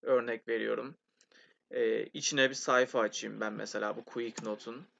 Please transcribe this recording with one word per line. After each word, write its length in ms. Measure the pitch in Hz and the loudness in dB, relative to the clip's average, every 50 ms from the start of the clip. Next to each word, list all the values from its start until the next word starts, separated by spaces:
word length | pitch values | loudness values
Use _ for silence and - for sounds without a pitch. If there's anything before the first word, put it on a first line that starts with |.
Örnek 460 | - - 131 123 117 120 117 113 _ - | 4 4 4 4 4 2 -4 -4 _ -2
veriyorum. 480 | 117 113 110 110 113 113 117 135 160 _ _ _ _ _ _ _ _ - - _ _ _ _ _ | 0 0 2 0 0 -2 -4 -8 -10 _ _ _ _ _ _ _ _ -20 -20 _ _ _ _ _
E, 340 | - 127 120 110 113 113 113 | -2 2 2 4 2 2 0
içine 440 | - _ - 143 - 156 139 135 131 | -4 _ -4 -4 0 4 4 4 4
bir 60 | 135 | 4
sayfa 440 | 131 - - 131 127 127 123 - 127 | 0 0 4 4 4 4 4 2 2
açayım 400 | 110 107 - - - 110 107 107 | 2 2 0 -4 -8 -8 -6 -4
ben 140 | 110 107 107 | -6 -6 -4
mesela 440 | 107 107 107 - 107 107 104 104 110 | -6 -8 -6 -4 -4 -4 -4 -4 -6
bu 80 | 113 | -10
Quick 400 | - - 123 120 117 110 - 107 | -10 -8 -6 -6 -6 -8 -8 -6
Note'un. 420 | 110 107 104 - 117 117 131 180 _ _ | -6 -6 -6 -8 -12 -12 -12 -16 _ _